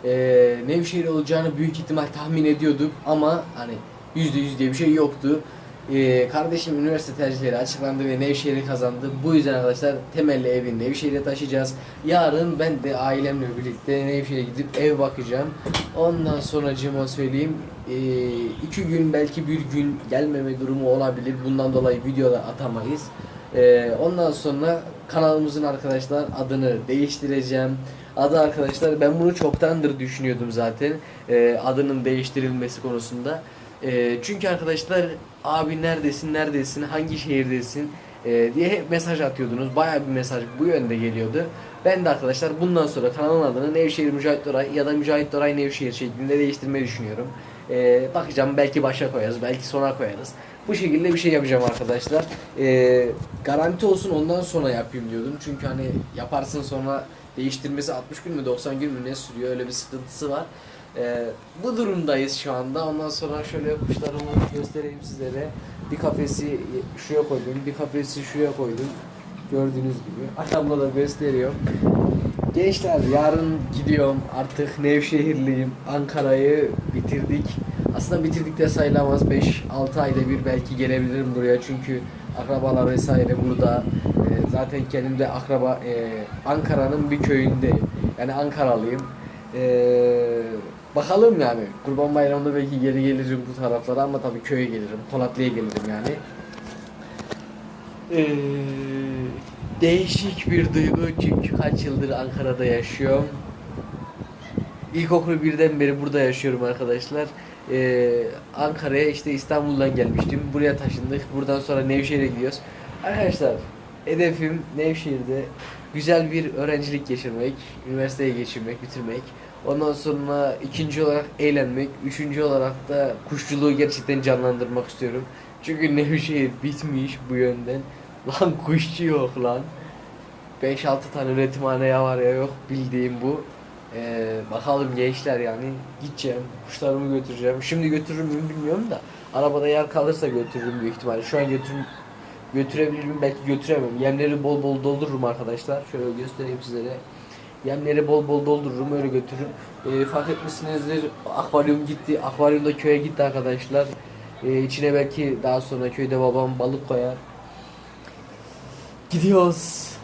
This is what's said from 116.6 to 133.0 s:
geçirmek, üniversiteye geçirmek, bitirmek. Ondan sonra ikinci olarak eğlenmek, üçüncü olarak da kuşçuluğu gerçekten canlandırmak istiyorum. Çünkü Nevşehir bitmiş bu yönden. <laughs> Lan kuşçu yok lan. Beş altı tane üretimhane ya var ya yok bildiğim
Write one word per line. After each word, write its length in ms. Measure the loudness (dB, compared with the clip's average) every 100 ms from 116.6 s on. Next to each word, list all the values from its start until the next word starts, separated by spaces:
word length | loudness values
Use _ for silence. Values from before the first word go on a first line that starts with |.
| 0 0 -2 -4 -4
geçirmek, 480 | -4 -4 -2 -4 -4 -14 -14 -6
üniversiteye 400 | -2 -2 0 0
geçirmek, 520 | 0 -6 -6 -8 -8
bitirmek. 400 | -10 -10 -8 -8 -10 -18 -18 -6 -2
Ondan 260 | 2 0
sonra 640 | 0 -2 -2 0 0 0 -2
ikinci 420 | -6 -4 -2 2
olarak 200 | 2 2 -2 0
eğlenmek, 500 | 2 4 2 0 -4 -4
üçüncü 380 | -8 -4 -4 0
olarak 300 | 2 4 2 -4 -4
da 260 | 0 0 -2 -6
kuşçuluğu 440 | -8 -4 2 4
gerçekten 500 | 4 2 2 -2 0
canlandırmak 640 | 2 2 2 0 -2 -4 -4
istiyorum. 360 | -6 -4 -4 -8 -16 -20 -14
Çünkü 340 | -6 0 2 2
Nevşehir 540 | 2 0 0 0 0 -2
bitmiş 560 | -6 -4 -4 -2 -4 -6 -4
bu 60 | 2
yönden. 440 | 2 2 -4 -6 -8 -16
<laughs> 240 | -18 -10 -8
Lan 240 | 2 2 2 0
kuşçu 380 | 2 0 -2
yok 380 | 2 2 0 0
lan. 180 | 0 0 -4 -12 -16 -16 -18 -18 -20 -20 -20 -4
Beş 220 | -2 0
altı 280 | 0 0 -2
tane 200 | -4 0
üretimhane 540 | 2 2 0 0 2 4
ya 160 | 4
var 140 | 2 2
ya 120 | 2
yok 200 | 2 -2 -6 -6
bildiğim 440 | -4 -2 -2